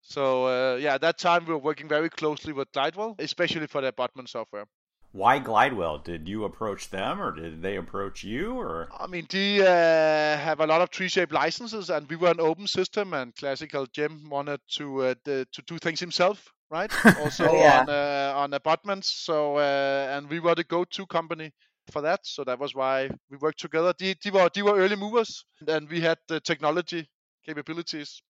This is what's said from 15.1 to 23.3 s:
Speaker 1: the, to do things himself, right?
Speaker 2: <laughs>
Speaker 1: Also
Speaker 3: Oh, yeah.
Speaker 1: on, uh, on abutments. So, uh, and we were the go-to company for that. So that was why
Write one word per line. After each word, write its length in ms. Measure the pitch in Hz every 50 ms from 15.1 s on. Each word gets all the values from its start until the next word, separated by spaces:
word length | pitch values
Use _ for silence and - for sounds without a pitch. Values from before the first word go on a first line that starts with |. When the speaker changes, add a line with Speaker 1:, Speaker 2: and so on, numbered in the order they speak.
| 127 120 _
Speaker 1:
the, 220 | 143 143 135 131 _
to 100 | - -
do 160 | 147 - 170 160
things 200 | - 170 160 151
himself, 540 | 180 175 151 - 180 185 214 - _ - _ _ _ _
right? 220 | 156 160 190 214 - - -
Speaker 2:
<laughs> 140 | 226 185 170
Speaker 1:
Also 300 | 151 147 - - 180 -
Speaker 3:
Oh, 60 | 165
yeah. 260 | 156 156 147 139 127
Speaker 1:
on, 80 | 131 139
uh, 440 | 147 143 143 143 143 139 139 139 139
on 160 | 139 143 143
abutments. 560 | 143 139 _ 156 165 165 _ 208 196 190 190 -
So, 480 | - - - - 165 151 151 147 143
uh, 520 | 147 147 143 139 139 139 139 139 139 139 131
and 180 | 139 143 143 147
we 120 | 151 170
were 140 | 165 170 170
the 100 | 165 170
go-to 420 | _ 165 170 175 _ - - 196
company 460 | 175 - 165 165 160 170 160 160 156 _ _ _ _ _ _ _ -
for 120 | - 151
that. 240 | 143 156 180 196 _
So 180 | - - - 139
that 140 | 127 123 123
was 160 | 143 143 127
why 340 | 135 131 131 135 135 135 135 - - _ _